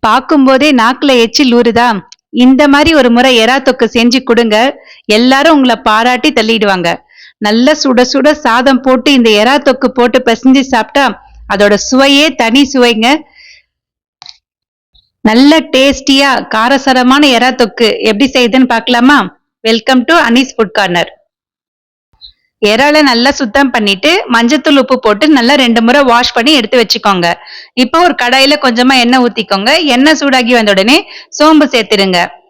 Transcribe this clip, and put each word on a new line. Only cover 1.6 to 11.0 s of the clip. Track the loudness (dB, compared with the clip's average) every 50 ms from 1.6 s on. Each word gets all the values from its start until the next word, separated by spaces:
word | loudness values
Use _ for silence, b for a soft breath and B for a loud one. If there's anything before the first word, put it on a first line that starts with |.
| 2 2 0 0 0 0 -2 -4 -8 _ -20 _ _ _ -2 2 2
இந்த | 4 4 4 4 2 4
மாதிரி | 2 2 2 2 2
ஒரு | 2 2 2
முறை | 2 2 2 2 2 2
எறா | 0 0 -2 -2 -2
தொக்கு | -2 0 -2 -2 0
செஞ்சு | 0 0 0 0 0 -2 0
கொடுங்க. | 0 0 0 0 0 0 0 0 -4 B B B B B B -2 -2 0
எல்லாரும் | 0 0 0 2 2 2 2 2
உங்களை | 2 0 -2 -2 -2 -2
பாராட்டி | 0 0 0 0 -2 -2 -2 -2 -2 -2
தள்ளிடுவாங்க. | -2 -2 -2 -2 0 -2 -2 -2 -2 -4 -4 -6 b b b b b b b b -4 -2
நல்ல | -2 0 0 0 0 0
சுட | -2 -2 0 0 0 0 -2
சுட | -2 0 0 -2 0 -2
சாதம் | -2 -2 0 0 0 0 0 0
போட்டு | 0 -2 0 0 0 0 2
இந்த | 2 2 2 2
எறா | 2 2 0 0 0 -2
தொக்கு | -2 0 -2 -4 -2 0
போட்டு | -2 0 0 -2 -2 -2
பிசைஞ்சு | -4 0 2 2 2 2 0 0
சாப்பிட்டா | -2 -4 -4 -2 -2 -2